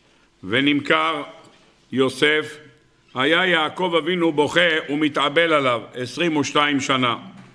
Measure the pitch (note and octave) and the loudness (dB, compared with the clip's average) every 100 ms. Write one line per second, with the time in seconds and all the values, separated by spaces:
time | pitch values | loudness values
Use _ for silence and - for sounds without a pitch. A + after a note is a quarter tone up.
0 | _ _ _ _ F#2 A#2 C#3+ D3 - D#3+ | _ _ _ _ -4 0 0 0 0 0
1 | D#3+ D3+ C#3 - - - _ _ _ B2 | 0 -4 -8 -16 -20 -20 _ _ _ 0
2 | C3 C3 D3 D3+ D3+ - - _ _ _ | 0 2 2 2 -2 -12 -20 _ _ _
3 | _ A#2+ C#3 E3 F#3 E3 D3+ - F3+ E3+ | _ -2 0 2 2 2 0 -2 -2 0
4 | D#3 F3+ E3 D3 C#3+ E3+ F3 D#3+ D#3 D3 | 0 0 0 2 0 2 2 0 -2 -2
5 | D3+ D3 C#3+ D3 E3+ D3+ C3+ A#2 F#2+ - | 0 0 0 2 2 2 2 -2 -4 -10
6 | B2 - E3+ D3+ C#3 D3+ D3 C#3 C3 C3 | -10 -4 -2 0 0 0 2 0 0 0
7 | B2 A2+ - - - | 0 -2 -8 -20 -20